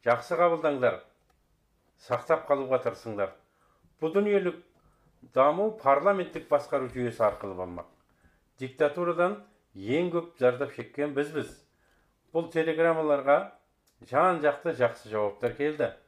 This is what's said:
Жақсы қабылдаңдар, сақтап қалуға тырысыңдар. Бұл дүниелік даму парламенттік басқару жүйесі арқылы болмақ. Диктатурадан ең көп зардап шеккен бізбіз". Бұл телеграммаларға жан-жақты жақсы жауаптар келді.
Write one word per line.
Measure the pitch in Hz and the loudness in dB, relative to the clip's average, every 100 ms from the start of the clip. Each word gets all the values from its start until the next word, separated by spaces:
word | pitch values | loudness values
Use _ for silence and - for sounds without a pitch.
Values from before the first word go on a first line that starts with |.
| - | 2
Жақсы | 120 - 170 | 0 0 0
қабылдаңдар, | 175 165 151 139 123 92 - _ _ _ _ _ _ _ _ _ | 2 2 0 2 0 0 -14 _ _ _ _ _ _ _ _ _
сақтап | - 98 - 160 - | -6 -6 0 -2 2
қалуға | 139 135 127 | -2 2 0
тырысыңдар. | 120 113 113 104 95 - _ _ _ _ _ _ | 0 -6 -10 -6 -6 -6 _ _ _ _ _ _
Бұл | 160 | -2
дүниелік | 190 208 202 180 160 _ _ _ _ _ _ - | 0 2 2 0 -6 _ _ _ _ _ _ -6
даму | - 139 165 214 | 2 4 4 -2
парламенттік | 214 - 139 185 196 170 165 - | -2 2 4 4 0 -2 -10 -2
басқару | 147 - 143 127 | -2 0 -4 -4
жүйесі | 127 123 113 110 | -6 -6 0 0
арқылы | - 101 92 | 0 -10 -10
болмақ. | 90 87 - _ _ _ _ _ _ _ | -10 -10 -16 _ _ _ _ _ _ _
Диктатурадан | 131 - 147 147 175 170 180 208 - _ _ 98 | -14 0 0 2 -4 0 0 -2 -14 _ _ -14
ең | 98 143 175 | -2 0 0
көп | 170 165 _ | -2 -6 _
зардап | 127 123 135 - | 2 2 -6 -8
шеккен | 131 - 147 139 | -14 -6 -4 -2
бізбіз". | 147 156 - - _ _ _ _ _ _ _ | -4 -6 -8 -14 _ _ _ _ _ _ _
Бұл | 165 165 | -4 -2
телеграммаларға | 165 160 156 165 160 156 143 135 147 - - _ _ _ _ - | -2 -2 2 2 2 2 0 4 2 2 -14 _ _ _ _ -2
жан-жақты | 131 180 175 147 147 170 135 | 2 2 4 0 0 -4 0
жақсы | 120 - 104 | 0 0 -6
жауаптар | 107 104 101 120 - | -2 -2 -2 -6 -2
келді. | 143 151 113 - | -4 -2 -4 -4